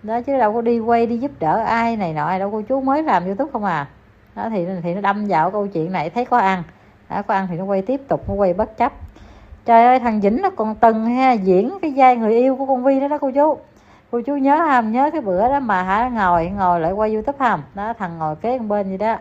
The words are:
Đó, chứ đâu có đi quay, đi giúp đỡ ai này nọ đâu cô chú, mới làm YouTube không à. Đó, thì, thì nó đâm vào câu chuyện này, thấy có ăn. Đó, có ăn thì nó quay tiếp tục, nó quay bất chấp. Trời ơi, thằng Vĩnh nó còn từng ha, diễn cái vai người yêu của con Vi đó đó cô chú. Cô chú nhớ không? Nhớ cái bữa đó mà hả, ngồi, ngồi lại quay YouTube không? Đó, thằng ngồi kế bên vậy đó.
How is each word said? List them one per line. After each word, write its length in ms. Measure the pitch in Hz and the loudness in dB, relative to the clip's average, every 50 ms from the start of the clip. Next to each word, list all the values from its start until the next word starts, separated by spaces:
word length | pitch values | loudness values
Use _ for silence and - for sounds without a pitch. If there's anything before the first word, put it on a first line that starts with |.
Đó, 180 | - 208 220 240 | -6 -4 -6 -4
chứ 180 | 240 277 277 262 | -2 -2 0 2
đâu 140 | 233 208 | 2 2
có 80 | 214 240 | 2 0
đi 180 | 233 240 240 233 | 0 0 0 0
quay, 280 | 220 233 233 233 233 | 2 2 2 2 2
đi 120 | 220 240 226 | 0 -2 -4
giúp 120 | 247 285 - - | -4 -6 -6 -2
đỡ 220 | 160 156 165 214 220 | 0 0 0 0 0
ai 300 | 208 220 233 233 233 233 | 0 0 0 0 -2 -2
này 160 | 214 196 165 | -2 -4 -4
nọ 260 | 156 151 147 160 185 185 | -2 -4 -2 -2 -2 -2
đâu 120 | 196 202 | -4 -4
cô 100 | 214 214 | -4 -6
chú, 180 | 208 226 262 269 | -4 -2 -2 -2
mới 220 | 262 262 269 302 | 0 0 0 0
làm 220 | 320 311 214 175 175 | 2 2 0 0 0
YouTube 260 | 185 202 196 277 320 | -2 -4 -4 -4 -4
không 120 | - 226 208 | -4 -4 -4
à. 240 | 196 165 151 143 - - - _ _ _ _ _ _ _ | -2 -2 -4 -4 -8 -12 -20 _ _ _ _ _ _ _
Đó, 140 | 208 202 226 | -8 -8 -4
thì, 160 | 220 190 170 180 190 180 | -4 -4 -4 -4 -6 -6
thì 120 | 165 175 170 | -4 -4 -4
nó 60 | 202 | -2
đâm 260 | 202 202 202 208 208 | -2 -2 -2 -2 -2
vào 240 | 202 180 156 160 180 | 0 0 2 0 0
câu 160 | 208 208 202 | 0 -2 -4
chuyện 260 | 202 202 165 156 175 | -4 -4 -4 -4 -2
này, 180 | 185 175 147 170 | -4 -4 -4 -4
thấy 140 | - 240 247 | -4 -6 -2
có 140 | - 247 240 | 0 0 2
ăn. 240 | 196 190 190 180 165 - - - - - _ _ _ _ | 2 2 0 -2 -6 -12 -16 -20 -20 -20 _ _ _ _
Đó, 120 | - 202 | -8 -8
có 120 | 202 - 214 | -4 -2 -2
ăn 120 | 196 190 180 | -2 -2 -4
thì 60 | 175 | -6
nó 80 | 160 190 | -6 -4
quay 180 | 196 202 190 | -2 -4 -2
tiếp 180 | 190 220 262 277 277 - | -2 -4 -6 -6 -2 -4
tục, 200 | 165 151 - - | -4 -4 -2 -6
nó 60 | 196 | -2
quay 200 | 196 202 185 175 | 0 0 0 2
bất 240 | 190 220 - - - | 0 -2 -4 -2 -2
chấp. 140 | 233 277 - - - - - - - - - - - - - - - | -2 -2 -2 -8 -20 -20 -20 -20 -20 -20 -20 -20 -20 -20 -20 -10 2
Trời 220 | - 233 226 233 | 4 6 6 8
ơi, 120 | 247 254 262 | 6 4 4
thằng 200 | 233 240 220 214 | 2 0 -2 2
Vĩnh 220 | 202 196 220 285 | 2 2 2 2
nó 80 | 392 381 | -2 -2
còn 240 | 381 - 214 220 220 | -2 -2 -4 -4 0
từng 320 | 220 - 220 220 220 220 | 4 4 4 4 4 0
ha, 260 | 233 240 254 262 262 | -2 0 2 2 2
diễn 460 | 247 214 190 190 185 185 208 254 392 381 | 2 2 2 2 4 4 2 0 -4 -6
cái 100 | 339 311 262 | -6 -4 2
vai 200 | 269 269 254 247 | 6 6 6 6
người 160 | 240 226 208 | 4 2 2
yêu 240 | 226 233 247 269 262 | 2 4 4 2 2
của 100 | 262 277 | 0 0
con 180 | 269 269 247 247 | -2 -2 2 2
Vi 160 | 269 277 269 | 2 2 2
đó 80 | 277 285 | 0 -2
đó 100 | 302 285 | -2 -2
cô 120 | 294 269 | -2 -2
chú. 280 | 247 277 294 311 285 - - - _ - _ _ - - _ _ | 2 2 2 2 2 -2 -8 -20 _ -20 _ _ -20 -20 _ _
Cô 100 | - 240 | -6 -4
chú 160 | 226 269 285 | -2 -2 -2
nhớ 300 | 285 262 277 285 311 339 311 | 0 2 2 4 4 4 2
không? 220 | 269 247 226 214 | 2 2 2 2
Nhớ 180 | 220 247 277 302 | 0 2 2 2
cái 100 | 311 311 | 0 -2
bữa 280 | 247 196 180 180 214 247 | -2 -2 0 2 2 2
đó 120 | 277 285 | 2 0
mà 220 | 262 220 202 180 | 0 0 -2 -2
hả, 260 | 185 185 190 214 240 254 | 0 0 0 0 0 -2
ngồi, 440 | 240 226 196 180 175 170 165 180 196 | -2 0 2 2 2 2 0 -2 -2
ngồi 240 | 202 190 180 175 170 | 0 0 2 2 2
lại 120 | 160 170 | 0 -2
quay 200 | 190 208 214 214 | 0 0 -2 -2
YouTube 260 | 220 214 214 285 285 277 | -2 -2 -4 -4 -4 -2
không? 240 | 269 233 202 160 139 - - | 0 0 0 -2 -6 -12 -12
Đó, 180 | 196 202 220 | -10 -8 -8
thằng 260 | 233 - 202 170 170 165 | -8 -8 -8 -10 -6 -6
ngồi 180 | 160 156 156 | -6 -6 -6
kế 220 | 156 - 226 254 262 | -4 -4 -4 -4 -4
bên 300 | 226 208 208 208 196 190 | -4 -4 -4 -4 -4 -4
vậy 100 | 190 185 | -6 -4
đó. 180 | 208 226 220 - | -2 -4 -4 -4